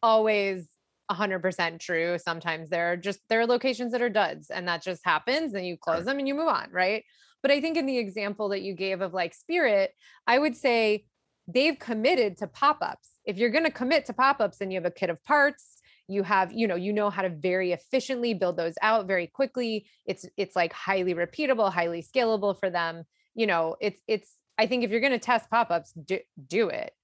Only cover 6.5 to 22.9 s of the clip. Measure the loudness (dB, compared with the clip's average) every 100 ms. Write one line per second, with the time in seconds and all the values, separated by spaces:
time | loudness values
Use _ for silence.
6.5 | 0 -2 0 0 0 -6 _ _ _ 2
7.5 | 2 2 0 0 0 -2 -4 -6 -4 -2
8.5 | -2 -4 -4 -4 -2 -4 -2 -4 -6 -4
9.5 | 2 4 4 2 _ -20 -10 2 4 4
10.5 | 0 2 4 4 2 _ _ _ _ -2
11.5 | 2 2 0 -4 0 2 4 2 -2 -10
12.5 | 0 2 2 -2 -8 -16 -14 -8 0 2
13.5 | 2 0 -2 0 0 0 0 2 4 0
14.5 | -2 -6 -2 -4 -2 -4 -4 2 4 4
15.5 | 0 -18 -20 _ _ _ -4 2 2 2
16.5 | 0 0 0 -2 0 0 0 -4 -2 -2
17.5 | 0 0 -4 -2 -2 -2 -4 -2 0 0
18.5 | 0 -4 0 2 2 2 -2 -2 -2 -2
19.5 | -2 -2 -4 -6 _ -8 -8 -8 -6 -4
20.5 | 0 -2 -2 -2 0 0 -2 -4 -4 -2
21.5 | 2 2 0 -2 -4 -4 0 0 2 0
22.5 | -2 -2 -2 -4